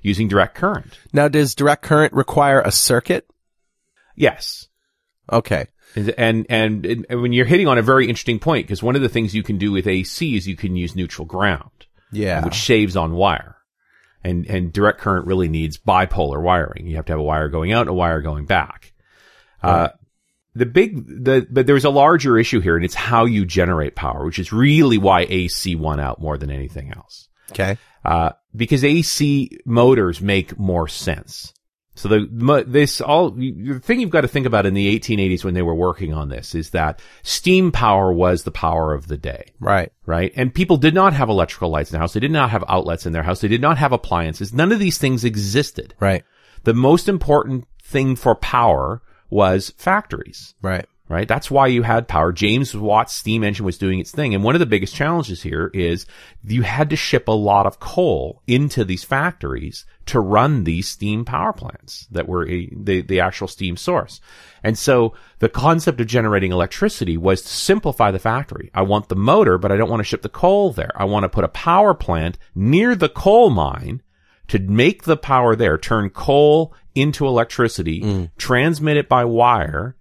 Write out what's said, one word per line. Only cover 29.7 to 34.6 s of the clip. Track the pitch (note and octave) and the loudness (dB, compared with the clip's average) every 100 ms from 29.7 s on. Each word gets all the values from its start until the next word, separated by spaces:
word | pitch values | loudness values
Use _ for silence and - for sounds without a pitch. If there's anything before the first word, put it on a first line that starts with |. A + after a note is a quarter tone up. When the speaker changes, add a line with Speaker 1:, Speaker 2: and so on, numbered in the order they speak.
| A#2 B2 B2+ F#2 E2 | 2 4 4 2 0
Speaker 1:
make | G2 G2 F2+ - | 0 -2 -2 -6
more | G2 F2 D#2 | -2 -2 -4
sense. | - - - - - - _ _ _ _ - | -6 -6 -6 -10 -20 -20 _ _ _ _ -12
So | G#2 | 0
the, | G#2+ G#2 | 0 0
mo-, | A#2 B2 D3 | -2 2 2
this | B2+ C3+ D3 - | 2 2 2 0
all, | - D#3 E3+ | 0 2 2
the | G2+ B2+ E2+ A#2 C3 | -2 -8 -6 -8 -8
thing | - B3 | -2 -2
you've | G#3+ | 2
got | D#3+ | 0
to | C#3 | 2
think | C#3+ B2+ | 0 0
about | A2 | 2